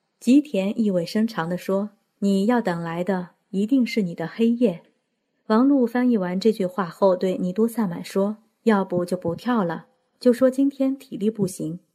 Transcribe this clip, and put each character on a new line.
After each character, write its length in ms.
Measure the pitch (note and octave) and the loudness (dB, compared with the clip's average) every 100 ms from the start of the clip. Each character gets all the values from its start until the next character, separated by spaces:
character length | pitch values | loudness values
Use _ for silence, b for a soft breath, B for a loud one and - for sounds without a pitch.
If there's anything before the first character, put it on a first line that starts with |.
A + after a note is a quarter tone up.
| _ _ | _ _
吉 200 | - C#4+ | 4 4
田 400 | C#4+ G3 G3 A#3 | 4 -2 -2 0
意 120 | G#3 | 0
味 120 | F3+ | 0
深 220 | E3+ G#3+ A3 | 0 -2 -2
长 220 | F#3 E3+ | -2 -4
地 100 | F3+ | -4
说 320 | - G3 G#3 - _ _ | -2 -2 -4 -10 _ _
：“你 260 | G3+ G3 G#3 | 0 2 2
要 140 | A#3+ | 2
等 200 | A3 E3+ | 0 -4
来 220 | E3+ E3+ | -4 -4
的 280 | F3+ F#3 F3 _ _ | -2 -4 -6 _ _
一 160 | F#3+ G#3+ | -4 0
定 180 | C4+ | 2
是 180 | A3+ A#3+ | 2 0
你 120 | F3+ | -2
的 140 | - E3 | -4 -8
黑 220 | - A3+ | 0 0
夜。” 340 | A#3+ A#3 E3+ _ _ _ _ _ _ - | 2 0 0 _ _ _ _ _ _ 0
王 180 | A3 C#4 | 4 4
禄 180 | C#4 | 4
翻 240 | A#3 B3 B3 | 2 0 2
译 80 | A3+ | 0
完 220 | F3+ F#3 | 0 0
这 140 | A3+ | 0
句 120 | G#3+ | 0
话 220 | F3+ G3 E3+ | -2 -4 -6
后， 300 | - G3 F#3 | 2 2 2
对 200 | F#3+ - | 0 -2
尼 160 | F#3 | -4
都 140 | F3+ A#3 | 0 -2
萨 220 | A#3 G3+ | 0 -4
满 140 | E3+ | -4
说 320 | F#3 G3 G3+ G#3+ _ _ | -6 -2 -2 -4 _ _
：“要 220 | A3+ G3+ | 2 2
不 200 | F#3 F3+ | 2 -2
就 120 | F3 F3+ | -2 -4
不 180 | E3+ | -4
跳 300 | E3+ A#3 A#3+ | -6 -2 -2
了， 220 | E3+ E3+ - _ _ _ | -2 -4 -12 _ _ _
就 120 | B3 | 2
说 160 | A#3 C4 | 4 2
今 220 | C4 C#4 | 2 0
天 260 | - C4+ C4+ | 0 -2 -2
体 200 | - F3 | -10 -4
力 120 | G#3 | -4
不 200 | A3 F#3 | -2 -4
行， 320 | - D#3 F3 - | -4 -8 -8 -14